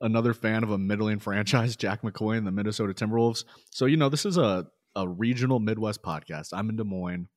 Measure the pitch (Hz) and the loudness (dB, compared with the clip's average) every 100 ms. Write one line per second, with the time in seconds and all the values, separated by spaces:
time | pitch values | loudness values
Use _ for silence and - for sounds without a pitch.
0 | 113 113 120 110 110 110 113 98 98 104 | 0 2 2 2 0 0 0 0 0 0
1 | 107 104 104 101 104 127 120 113 104 104 | 0 -2 -2 -2 2 2 2 -2 -4 -2
2 | 110 - 110 113 101 98 104 104 104 95 | -6 -4 -2 0 -2 -2 -2 -2 -2 -2
3 | 107 117 117 113 - - _ - 131 156 | 0 2 2 0 -8 -18 _ 0 2 4
4 | 139 147 208 175 117 92 82 _ _ 98 | 4 2 0 4 4 2 -2 _ _ -4
5 | 92 90 117 123 127 127 107 110 107 104 | -4 0 0 2 2 2 0 -2 -2 -4
6 | 92 78 - 78 78 92 110 110 104 95 | -6 -8 -8 -12 -8 -6 -4 -4 -4 -4
7 | 90 90 87 | -4 -6 -8